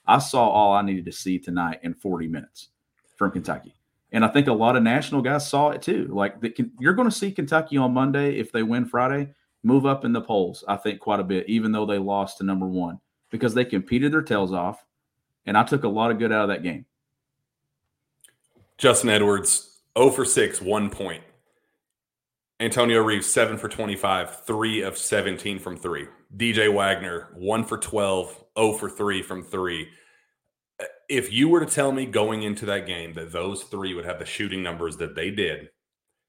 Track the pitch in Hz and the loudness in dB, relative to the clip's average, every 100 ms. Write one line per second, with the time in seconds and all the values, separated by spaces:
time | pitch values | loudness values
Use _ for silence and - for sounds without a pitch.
0 | - 123 - 131 110 104 101 101 98 95 | 4 4 4 4 4 6 4 4 2 -2
1 | 87 - 95 90 92 87 85 80 85 82 | -6 -8 -4 -4 -4 -4 -2 -4 -8 -8
2 | 98 87 80 78 - - - _ _ _ | -6 -4 -4 -8 -10 -20 -20 _ _ _
3 | _ - - - - - - _ _ _ | _ -2 -2 -2 -6 -8 -10 _ _ _
4 | - 113 110 143 143 110 113 123 113 123 | -6 0 4 4 4 4 4 6 4 2
5 | - 139 127 147 143 143 147 - - - | 0 -2 0 -2 0 2 2 0 -2 -2
6 | - 98 101 - 113 - 120 - 139 190 | -2 -2 -2 -2 -6 -4 -6 0 2 4
7 | 240 - 196 190 143 160 160 143 127 127 | 2 0 -4 -4 0 0 2 0 2 2
8 | 139 139 143 110 110 113 110 120 120 123 | 2 2 0 -2 -4 -2 0 0 0 0
9 | 127 143 143 _ _ _ 110 139 139 135 | 2 0 -4 _ _ _ 4 4 4 0
10 | 123 117 117 104 90 - - 101 107 - | 0 -2 0 0 0 -4 -4 -2 -2 -4
11 | - 101 95 95 92 113 110 107 104 101 | -2 -2 0 -2 0 0 2 0 0 -2
12 | 98 101 95 - 98 92 95 92 85 92 | 0 -2 -2 -4 -2 -2 -2 -4 -4 -8
13 | _ _ - 113 123 117 123 98 - 120 | _ _ -10 -2 0 0 0 -2 0 0
14 | 143 156 151 104 95 92 90 - _ _ | 2 0 0 -2 0 -2 -4 -8 _ _
15 | _ _ _ _ - 104 - 143 117 107 | _ _ _ _ 0 2 4 2 0 0
16 | 117 110 113 110 101 90 87 80 - _ | 0 2 2 2 0 -2 -4 -8 -12 _
17 | _ _ _ _ _ _ _ _ _ _ | _ _ _ _ _ _ _ _ _ _
18 | _ _ _ _ _ _ _ - 123 123 | _ _ _ _ _ _ _ 4 6 6
19 | 117 107 104 98 98 - - _ _ 113 | 4 4 4 2 2 -2 -4 _ _ 6
20 | 135 135 123 - 101 - 92 104 101 - | 6 6 0 2 2 0 -2 0 -2 -4
21 | 95 80 - _ _ _ _ _ _ _ | -8 -10 -14 _ _ _ _ _ _ _
22 | _ _ _ _ _ - 113 120 120 113 | _ _ _ _ _ -6 -2 2 4 4
23 | 110 104 - - 110 110 107 - 107 95 | 4 0 0 2 2 0 -8 -6 -6 -2
24 | 98 95 85 - - 107 113 107 95 92 | 0 0 -4 -10 -6 -2 -2 -2 -4 -6
25 | - 104 95 90 104 95 92 87 90 76 | -2 0 -2 -4 -8 -8 -10 -10 -8 -8
26 | 73 - _ 98 117 107 107 101 98 95 | -10 -18 _ -4 -2 2 2 4 2 0
27 | 92 85 - 85 95 113 110 107 - 107 | -4 -8 -10 -8 -2 -2 -2 -6 -4 -2
28 | 98 95 90 - _ - 110 107 98 - | 0 0 -4 -12 _ 0 0 0 -8 -4
29 | 104 95 90 92 87 95 92 85 78 _ | -4 -4 -6 -12 -8 -6 -4 -6 -10 _
30 | _ _ _ _ _ _ _ - - - | _ _ _ _ _ _ _ -14 -14 -12
31 | - 139 95 113 151 170 156 - 139 135 | -4 -4 0 2 4 4 2 0 0 0
32 | 127 110 107 110 107 104 104 98 92 87 | -2 0 0 -2 -4 -6 -4 -4 -4 -8
33 | 82 82 82 85 92 101 - 101 95 87 | -10 -12 -10 -6 -6 -8 -10 -8 -8 -8
34 | 87 87 82 - 104 95 87 82 85 78 | -10 -10 -10 -6 -6 -4 -6 -6 -8 -6
35 | 80 80 90 104 87 73 - _ _ _ | -8 -6 -6 -4 -4 -6 -12 _ _ _
36 | _ _ | _ _